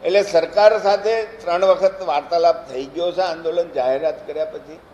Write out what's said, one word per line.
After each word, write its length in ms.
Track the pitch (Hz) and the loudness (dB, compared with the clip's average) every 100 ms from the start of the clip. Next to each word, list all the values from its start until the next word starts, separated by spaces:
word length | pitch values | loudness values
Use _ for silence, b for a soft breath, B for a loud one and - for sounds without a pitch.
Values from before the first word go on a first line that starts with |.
એટલે 200 | 165 196 | 2 2
સરકાર 500 | 196 165 165 214 214 214 | 2 0 2 4 6 6
સાથે 360 | 196 202 202 226 214 - | 0 0 0 -2 -4 -10
ત્રણ 260 | 170 175 | -4 0
વખત 380 | 190 185 190 190 | 2 4 2 0
વાર્તાલાપ 560 | 180 147 143 170 170 165 - | -4 -4 0 2 2 2 -4
થઈ 180 | 131 139 | -10 -8
ગયો 260 | 160 175 | -4 -4
છે 80 | 165 | -2
આંદોલન 520 | 185 160 165 170 170 | -4 -4 -4 -4 -4
જાહેરાત 460 | 143 127 131 156 147 - | -2 -2 0 -4 -6 -10
કર્યા 180 | 151 | -8
પછી 360 | 156 156 147 165 - | -8 -8 -16 -20 -20